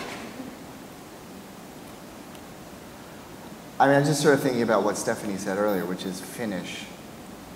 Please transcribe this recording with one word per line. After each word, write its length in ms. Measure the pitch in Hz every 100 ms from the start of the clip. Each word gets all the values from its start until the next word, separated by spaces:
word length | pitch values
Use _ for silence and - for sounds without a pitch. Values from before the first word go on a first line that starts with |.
| - - - - - - - - - - - - - - - - - - - - - - - - - - - - - - - - - - - - - -
I 60 | 135
mean, 100 | 139
I'm 80 | 147
just 160 | 147
sort 140 | 147 135
of 80 |
thinking 180 | 139 120
about 220 | 117 107
what 160 | 104 98
Stephanie 400 | - 110 107 95
said 180 | 98 95
earlier, 300 | 104 98 85
which 180 | 92 98
is 160 | 90
finish. 640 | - - 117 92 82 - - - - - - - -